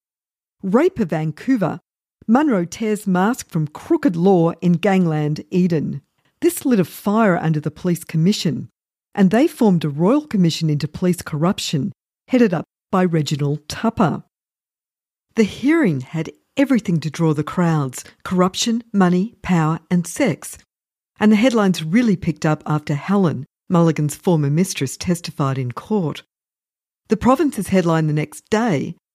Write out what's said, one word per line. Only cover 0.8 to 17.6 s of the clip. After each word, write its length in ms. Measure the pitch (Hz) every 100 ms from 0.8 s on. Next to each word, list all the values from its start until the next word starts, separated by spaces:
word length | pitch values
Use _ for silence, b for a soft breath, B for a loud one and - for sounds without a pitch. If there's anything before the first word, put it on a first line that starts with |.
| 349 -
of 100 | 185
Vancouver. 680 | 160 156 - - 262 180 - _ _ _ _ -
Munro 380 | 247 302 202 175
tears 420 | - 220 208 196
mask 420 | 180 196 262 -
from 180 | 170 151
crooked 480 | - - 330 285 170
law 360 | 185 185 165 -
in 120 | 180
gangland 680 | 170 202 190 170 151 151 151 -
Eden." 520 | 185 180 165 139 143 _ _ _ -
This 240 | 339 - 285
lit 160 | 226
a 40 | 165
fire 520 | - - 214 220 165
under 240 | 160 151
the 100 | 143
police 320 | - 180 175
commission, 640 | - 160 170 214 170 123 - _ _ _ _ -
and 160 | 190
they 160 | 214 339
formed 380 | - 220 170 156
a 40 |
royal 380 | 143 180 285 302
commission 420 | 208 170 - 160
into 200 | 147 151
police 320 | - 185 175
corruption, 720 | - 147 170 208 - 143 131 - _ _ -
headed 260 | 254 226
up 120 | 165 - _ -
by 140 | 190 185
Reginald 640 | 165 147 143 143 151 -
Tupper. 560 | - 220 226 180 - - _ _ _ _ _ _ _ _ _ _ -
The 80 |
hearing 580 | 202 - 254 330 240 135
had 300 | 127 160 160 - _ -
everything 440 | 277 254 - 170
to 100 | 151
draw 240 | - 165
the 100 | 151
crowds: 600 | 147 -